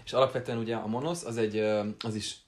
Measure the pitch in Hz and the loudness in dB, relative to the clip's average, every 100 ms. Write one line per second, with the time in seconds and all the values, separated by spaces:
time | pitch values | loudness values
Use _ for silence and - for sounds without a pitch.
0 | - 120 131 127 123 117 113 113 107 117 | -2 4 4 2 -2 -2 -2 -2 -2 -2
1 | 151 170 - 117 110 107 107 107 104 107 | -2 -4 -4 0 0 2 2 2 0 -4
2 | 117 107 - - | -4 -4 -6 -10